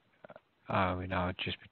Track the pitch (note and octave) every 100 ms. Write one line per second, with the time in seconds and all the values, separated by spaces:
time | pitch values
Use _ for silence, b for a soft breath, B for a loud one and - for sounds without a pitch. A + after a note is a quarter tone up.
0 | - _ - - _ _ - F#2+ F#2 F#2
1 | F#2 F#2 F2+ F2+ - F#2 -